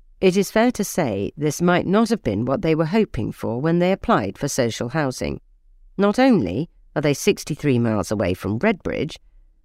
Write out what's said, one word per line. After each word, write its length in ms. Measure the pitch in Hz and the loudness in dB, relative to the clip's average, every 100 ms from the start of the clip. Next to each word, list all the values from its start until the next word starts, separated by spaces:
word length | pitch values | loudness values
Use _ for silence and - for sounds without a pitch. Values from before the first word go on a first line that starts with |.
| _ _ | _ _
It 200 | 190 185 | 2 2
is 120 | 185 | 0
fair 200 | 220 240 | 2 2
to 100 | - | 0
say 500 | 196 - 139 98 101 - | -4 -2 -2 -2 -4 -4
this 240 | 147 - | -4 0
might 260 | 175 175 - | 2 2 2
not 220 | 196 226 | 2 2
have 140 | 233 | 0
been 240 | - 101 123 | -2 -2 -2
what 160 | 127 | -2
they 120 | 170 | 0
were 120 | 156 156 | 0 2
hoping 460 | 220 208 - 107 | 0 0 -2 -6
for 280 | - 107 117 | -6 -6 -4
when 200 | 160 170 | 0 2
they 120 | 180 | 2
applied 460 | 190 - 190 98 - | 0 0 0 0 -4
for 100 | 143 | -4
social 400 | - 120 - 117 | -2 -2 -2 -4
housing. 540 | 160 135 - 76 69 - _ _ - - - | -2 -4 -4 -6 -6 -12 _ _ -20 -14 -2
Not 200 | 202 208 | 0 4
only 520 | 269 214 90 98 165 _ _ - | 4 4 2 -2 -6 _ _ -2
are 60 | |
they 100 | 147 | 0
sixty-three 640 | 139 - - - 156 147 120 | 2 0 0 -4 -4 0 2
miles 320 | 117 107 87 | 2 0 -2
away 220 | 104 92 | -2 0
from 260 | 92 92 110 | -2 -4 -2
Redbridge, 580 | 208 196 - - 156 - - - _ _ | 0 -2 -4 -6 -6 -8 -20 -20 _ _